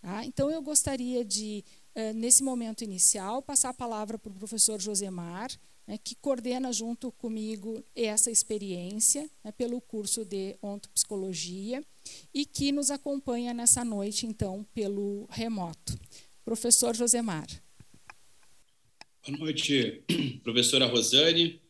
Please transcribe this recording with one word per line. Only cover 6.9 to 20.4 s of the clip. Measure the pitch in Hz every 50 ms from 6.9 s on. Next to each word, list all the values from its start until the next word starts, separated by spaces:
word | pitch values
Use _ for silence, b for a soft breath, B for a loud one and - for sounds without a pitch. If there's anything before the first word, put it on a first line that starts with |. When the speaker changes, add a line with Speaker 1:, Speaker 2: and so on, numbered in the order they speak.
| 240 - - 247
Speaker 1:
comigo | - - - 233 220 220 214 214 220 208 185 220 220 196 - - -
essa | - 233 214 214 214 - 240
experiência, | 226 208 - - 214 208 196 196 180 175 175 180 202 214 226 - - 285 302 302 - - -
né, | 214
pelo | 214 - 247 240 240 247
curso | 240 - - 220 208 202 - 233 220
de | 185 196 196 190 190 - -
ontopsicologia | - 202 202 202 - - - - - - 214 196 190 190 185 156 156 175 180 190 196 214 247 269 311 - B B B B B B B B
e | - 269 294
que | - - - 277 277
nos | 277 285 285 269
acompanha | 285 277 - 294 285 277 - 269 240 240 240 240 240
nessa | 240 233 240 - 254 247
noite, | 233 220 202 196 202 208 - -
então, | 226 214 - 220 196 185 202 208 - -
pelo | 233 214 196 202 202 202 202 202 202 214 -
remoto. | - - 226 233 226 202 180 170 160 - - - - - - B B B B B B - -
Professor | - 226 220 - 240 233 - 247 233 233
Josemar. | 220 240 233 240 240 233 220 175 156 147 - - - - - - - - - - - - - - - - - - - - - - - - _ _ _ _ _ _ _ - _ _ _ _
Speaker 2:
Boa | - 139 143
noite, | 160 156 151 - - - 143 135 117 - - - - -
<clears throat> | - - - 127 - -